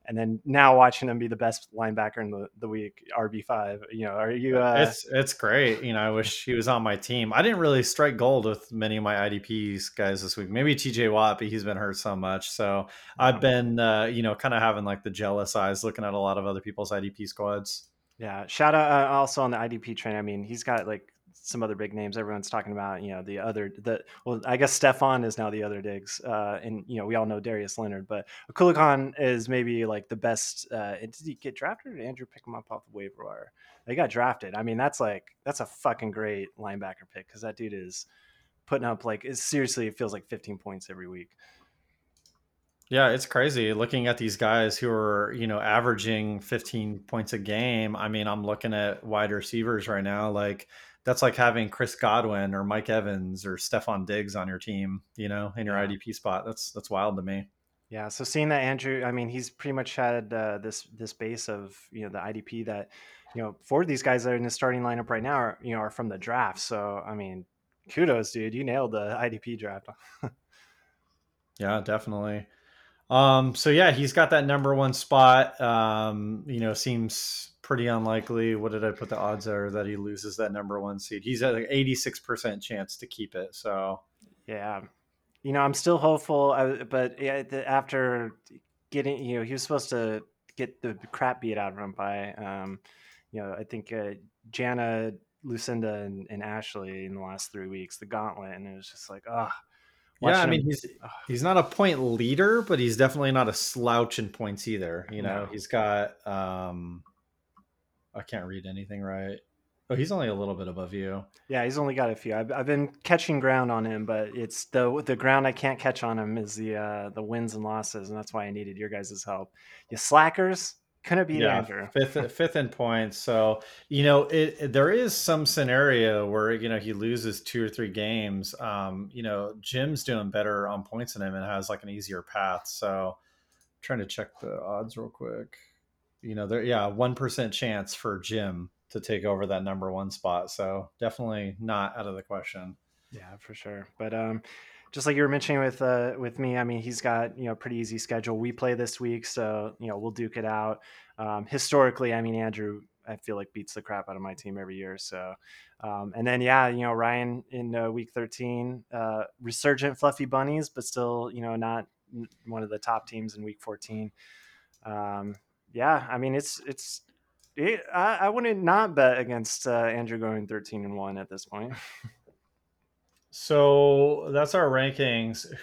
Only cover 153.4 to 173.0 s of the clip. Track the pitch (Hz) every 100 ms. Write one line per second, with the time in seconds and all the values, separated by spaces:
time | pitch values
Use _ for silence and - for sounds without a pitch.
153.4 | 98 110 98 110 107 101 95 95 98 92
154.4 | 101 98 95 95 95 95 - 92 92 92
155.4 | _ - - _ 110 101 101 107 120 123
156.4 | 123 131 127 120 120 117 117 120 120 123
157.4 | - 123 120 117 113 117 117 123 117 -
158.4 | 123 120 123 127 - 120 113 110 104 _
159.4 | 117 117 147 139 143 131 143 - 131 131
160.4 | 139 156 147 131 117 127 120 120 120 120
161.4 | 117 113 113 113 - _ _ 120 113 _
162.4 | 113 113 107 107 - 113 - 113 110 104
163.4 | 107 107 - 104 - 110 107 _ - -
164.4 | - _ _ _ 110 104 101 101 101 101
165.4 | _ _ _ 120 135 151 127 123 131 135
166.4 | 143 - 143 135 - - _ _ _ _
167.4 | _ - 170 214 - 180 202 196 196 233
168.4 | 240 202 170 196 214 143 131 123 120 120
169.4 | 110 - 131 117 117 117 113 113 110 110
170.4 | 104 107 104 107 101 101 98 98 98 98
171.4 | - 101 117 127 - - 117 _ _ _
172.4 | _ _ _ _ _ _